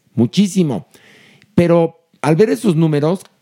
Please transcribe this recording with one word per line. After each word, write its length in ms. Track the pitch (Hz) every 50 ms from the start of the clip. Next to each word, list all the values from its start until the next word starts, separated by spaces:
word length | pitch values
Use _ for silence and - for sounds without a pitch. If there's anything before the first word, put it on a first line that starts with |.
| _ _ -
muchísimo. 720 | - 120 - - 190 208 185 190 190 170 147 120 95 - _ _ _ _ _ _ _ _ _ _ _ _ _ _
Pero 440 | - 175 165 170 170 165 160 - _ _ _ _ _
al 140 | - 147 160
ver 120 | 156 220 226
esos 260 | 269 226 - 208 160
números, 440 | 160 165 160 151 143 143 156 190 190 - _ _ _